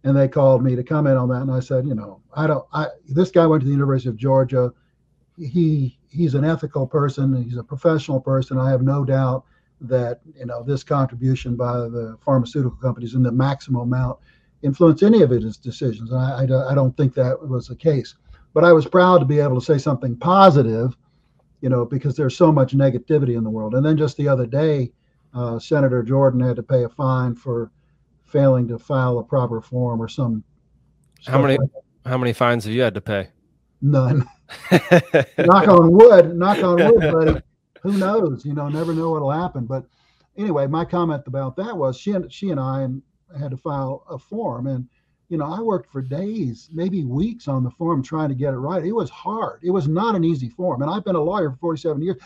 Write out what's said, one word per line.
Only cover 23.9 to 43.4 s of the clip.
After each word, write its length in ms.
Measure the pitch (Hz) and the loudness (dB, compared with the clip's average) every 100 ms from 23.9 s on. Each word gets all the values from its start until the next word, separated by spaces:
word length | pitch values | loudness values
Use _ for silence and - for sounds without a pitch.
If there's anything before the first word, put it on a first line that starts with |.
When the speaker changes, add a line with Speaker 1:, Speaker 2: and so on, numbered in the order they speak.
| 156 | 2
Speaker 1:
just 220 | 151 - | 0 -2
the 100 | 143 | -2
other 180 | 131 120 | 0 0
day, 460 | 131 156 147 123 _ _ _ _ | 0 0 0 -4 _ _ _ _
uh, 240 | 123 120 117 | -8 -6 -8
Senator 460 | - 151 139 123 | -2 0 2 0
Jordan 380 | 113 135 135 123 | -2 2 2 2
had 160 | 123 123 | 0 -2
to 60 | |
pay 200 | 113 131 | -2 -2
a 60 | 120 | -2
fine 440 | - 135 127 127 | -4 -2 -2 -2
for 380 | 117 135 117 113 _ _ _ _ _ _ | -6 -8 -8 -8 _ _ _ _ _ _
failing 420 | 147 139 127 117 | 2 4 4 0
to 100 | 117 | -6
file 420 | _ 139 127 120 | _ -2 0 -2
a 40 | |
proper 380 | 107 139 120 113 | -2 -2 -2 -6
form 400 | - 123 123 117 | -8 -4 -4 -4
or 80 | 113 | -6
some 340 | - 123 110 - _ _ _ _ _ _ _ - | -4 -4 -4 -8 _ _ _ _ _ _ _ -2
Speaker 2:
How 160 | 131 | 2
many, 140 | 139 135 | 2 2
Speaker 1:
stuff 80 | 135 | -2
like 100 | - _ _ | -6 _ _
that. 60 | - | -6
Speaker 2:
how 80 | 127 | -4
many 160 | 123 | -2
fines 320 | 113 123 120 104 | 0 0 0 -2
have 80 | |
you 80 | 113 | -2
had 120 | 120 101 | -2 -2
to 60 | |
pay? 280 | - 101 95 _ _ _ _ _ | -6 -6 -6 _ _ _ _ _
Speaker 1:
None. 460 | 139 143 127 143 - _ _ - - | 0 2 2 0 -2 _ _ -20 0
Speaker 2:
<laughs> 20 | 180 - 170 - 160 131 - | 0 6 2 4 0 0 0
Speaker 1:
Knock 300 | 156 190 226 | 6 6 8
on 240 | 180 165 | 8 8
wood, 440 | 180 233 196 160 170 | 10 12 10 8 4
knock 280 | 185 196 | 0 2
on 140 | 185 175 | 2 4
wood, 220 | 165 233 | 6 6
Speaker 2:
<laughs> 140 | 160 | 4
Speaker 1:
buddy. 280 | 160 156 156 - _ _ _ | 2 2 0 -6 _ _ _
Who 160 | 185 202 | -4 -2
knows? 480 | 190 220 175 131 147 | 0 0 -2 -4 -8
You 80 | |
know, 160 | 147 143 | -8 -6
never 240 | 151 165 | -4 -4
know 180 | 160 165 | -4 -2
what'll 200 | 160 139 | -2 -2
happen. 340 | 151 180 139 117 | -4 -6 -8 -8
But 200 | 131 - _ _ _ _ - | -10 -10 _ _ _ _ -10
anyway, 300 | 208 151 139 | -6 -4 -2
my 180 | 160 170 | -4 -4
comment 380 | 175 170 147 131 | -4 -4 -4 -8
about 280 | 135 135 127 | -8 -8 -8
that 180 | 208 202 | -10 -6
was 220 | 135 123 | -6 -6
she 140 | 196 | -6
and, 200 | 202 147 | -6 -8
she 200 | - 196 | -10 -8
and 80 | 147 | -6
I 220 | 131 135 | -6 -6
and 180 | 135 131 _ _ _ | -6 -8 _ _ _
had 120 | 151 | -14